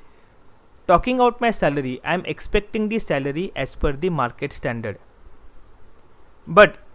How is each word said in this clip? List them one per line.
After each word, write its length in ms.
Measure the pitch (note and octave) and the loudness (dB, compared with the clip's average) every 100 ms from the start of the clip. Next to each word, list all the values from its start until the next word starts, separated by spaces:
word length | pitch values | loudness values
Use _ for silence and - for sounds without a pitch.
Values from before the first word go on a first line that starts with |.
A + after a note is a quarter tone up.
| - - - - - - - - - | -20 -20 -20 -20 -20 -20 -20 -10 4
Talking 340 | F3 B3 B3+ | 4 4 2
out 180 | B3 A#3 | 2 2
my 120 | A#3 | -2
salary, 500 | G#3 E3 C#3+ C3 B2+ | 2 0 0 -4 -6
I 100 | - | -4
am 120 | F3 - | -4 -4
expecting 640 | - - G#3 G3+ A3+ G#3+ | -8 -2 -2 -2 -4 -2
the 100 | A3 | -2
salary 520 | - D3 C#3 C#3+ F#3+ - | -2 -2 -2 -4 -6 -6
as 200 | C3 - | -8 -2
per 180 | D#3 | -2
the 160 | C#3 F#3 | 0 -2
market 420 | D#3+ A#2+ - C#3+ | 0 -2 -4 -8
standard. 480 | - C#3 A#2 A2 G2 - - - - - - - - - - - - - - - | -6 -6 -4 -6 -10 -16 -20 -20 -18 -18 -18 -20 -20 -20 -20 -20 -20 -20 -20 2
But 320 | E3+ G3+ - - | 8 8 6 -16